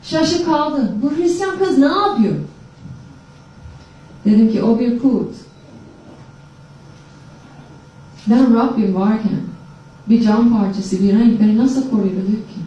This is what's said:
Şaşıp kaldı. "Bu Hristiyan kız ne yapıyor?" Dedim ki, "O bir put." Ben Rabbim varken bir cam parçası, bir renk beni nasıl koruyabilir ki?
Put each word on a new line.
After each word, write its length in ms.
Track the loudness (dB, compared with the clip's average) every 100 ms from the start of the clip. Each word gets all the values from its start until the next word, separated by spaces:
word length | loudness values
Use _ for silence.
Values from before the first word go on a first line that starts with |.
Şaşıp 440 | -6 -2 0 0 -2
kaldı. 460 | -2 -2 -2 -4 -2
"Bu 80 | -4
Hristiyan 480 | -2 -2 -2 -4 -4
kız 200 | -2 2
ne 80 | 2
yapıyor?" 480 | 2 -2 0 -2 -2 -8 -16 -20 -20 -20 -20 -20 -20 -20 -20 -20 -20 -20 -20 -20 -20 -20 -8
Dedim 280 | 0 4 4
ki, 100 | 2
"O 160 | 0 0
bir 180 | 0 0
put." 360 | 0 0 -4 -10 -20 -20 -20 -20 -20 -20 -20 -20 -20 -20 -20 -20 -20 -20 -20 -20 -20 -20 -20 -20 -20 -20 -20 -20 -20 -20 -20 -12 0
Ben 280 | 2 4
Rabbim 400 | 4 2 0 -2
varken 460 | 0 0 0 -2 -4 -8 -16 -20 -20 -20 -20 0
bir 140 | 2
cam 360 | 2 2 2 2
parçası, 440 | 0 -4 -6 -2
bir 100 | 2 4
renk 220 | 4 4
beni 180 | 2 4
nasıl 320 | 2 0 -2
koruyabilir 460 | -2 -2 -2 -4 -4
ki? 240 | -6 -14